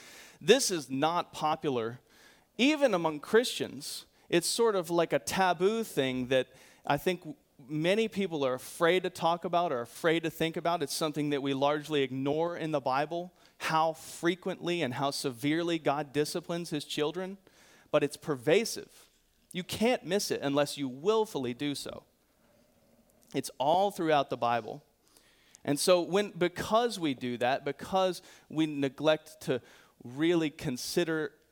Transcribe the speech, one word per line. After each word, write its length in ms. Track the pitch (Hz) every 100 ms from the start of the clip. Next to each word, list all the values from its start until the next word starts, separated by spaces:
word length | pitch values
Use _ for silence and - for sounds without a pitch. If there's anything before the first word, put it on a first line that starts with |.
| - - - -
This 320 | 147 262 -
is 200 | 170 127
not 420 | 135 156 175 -
popular, 680 | - 156 160 156 123 113 127 _ _ - - _ -
even 340 | 262 302 269
among 280 | 180 160 147
Christians. 840 | - 220 247 - 120 - - - - _ -
It's 180 | 170 -
sort 300 | - 233 196
of 140 | 165
like 240 | 170 165
a 40 | 143
taboo 640 | - 190 185 165 190 226
thing 440 | 220 - 131 127 123
that 220 | 135 127 - - -
I 140 | - -
think 280 | 185 180 156 - _ _ 127
many 360 | 151 165 208 220
people 380 | 202 190 160
are 80 | 135
afraid 500 | 127 - - 170 185
to 40 | 180
talk 380 | - 170 170 175
about 260 | 170 175
or 80 | 123
afraid 440 | 117 - 170 165
to 60 | 160
think 280 | - 160 165
about. 240 | 165 170
It's 120 | 143
something 360 | - 156 151 147
that 100 | 139
we 140 | 139
largely 480 | 135 143 151 147 147
ignore 560 | 135 131 139 156 170 170
in 120 | 160
the 120 | 147
Bible, 500 | 131 131 151 170 180 _ - -
how 360 | - 160 160
frequently 880 | 160 - - 170 180 190 175 170 175
and 100 | 131
how 180 | 123 139
severely 680 | - 143 117 147 160 170 165
God 340 | 147 143 147
disciplines 560 | 143 151 175 160 170 170
his 160 | 151
children. 540 | - - 151 170 190 196 _ _ - - -
But 140 | 151
it's 120 | 143 -
pervasive. 720 | - 131 120 190 233 98 - - - _ _ _ _
You 120 | 175
can't 400 | 175 - 226 254
miss 260 | 233 202 -
it 120 | 110
unless 340 | 135 143 143 -
you 100 | 135
willfully 680 | 131 180 220 214 143 123
do 200 | 120 147
so. 280 | 135 - - _ _ _ _ _ _ _ _ _ _ _ _ _
It's 160 | 143 - -
all 320 | 139 180 202
throughout 380 | 196 160 147 135
the 80 | 123
Bible. 480 | 120 120 110 147 _ _ _ _ _ _ _ -
And 160 | - 143
so 220 | - 180
when, 300 | 156 190 208 170
because 640 | 175 - - 220 240 196
we 140 | 156
do 240 | 123 127 120
that, 260 | 120 135
because 560 | 143 - - 190 185 175 - - _
we 160 | 151 160
neglect 760 | 143 139 135 147 156 - -
to 180 | - 123 - - - _
really 460 | 120 131 165 170 156
consider 840 | - 151 123 - 175 165 160 151 _ _